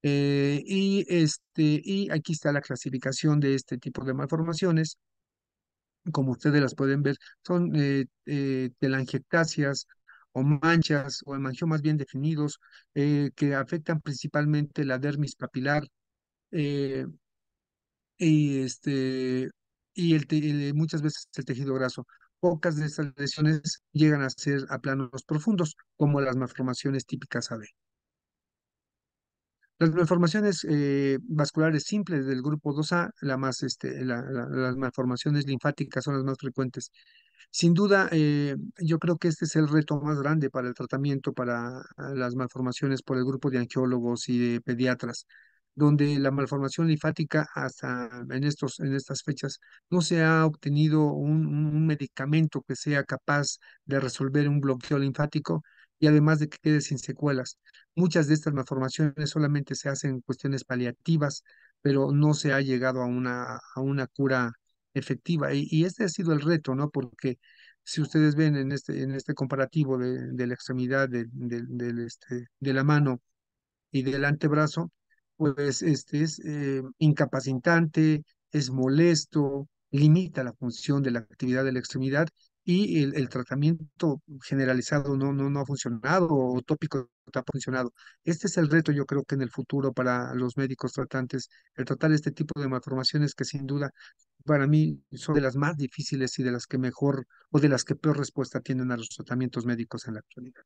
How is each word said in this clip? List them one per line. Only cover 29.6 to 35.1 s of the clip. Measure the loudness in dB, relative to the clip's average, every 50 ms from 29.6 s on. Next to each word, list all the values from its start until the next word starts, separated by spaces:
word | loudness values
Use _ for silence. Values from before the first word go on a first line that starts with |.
| _ _ _ _
Las | 2 4
malformaciones, | 4 4 2 4 4 4 4 4 2 2 2 2 0 0 -2 0
eh, | 0 2 2 2 2 2 2 2 0 0
vasculares | -2 -4 0 0 0 0 2 0 2 2 2 0 -2
simples | -2 -4 -4 -2 -2 -2 -2 -2
del | -2 -2 -2
grupo | -2 -2 -4 -2 _ -4
dos | -4 -2 -2 0
A, | 0 0 -2 -2 -6 _
la | -4 -4 -2
más, | -2 -2 -4 -4 -4
este, | -6 -6 -6 _ -8 -8 -6 -6 -4
la, | -4 -4 -4
la, | -6 -6 -6 -6 -6 -4
las | -4 -2 -2 -2 -2
malformaciones | -4 -4 -4 -4 -2 -2 -2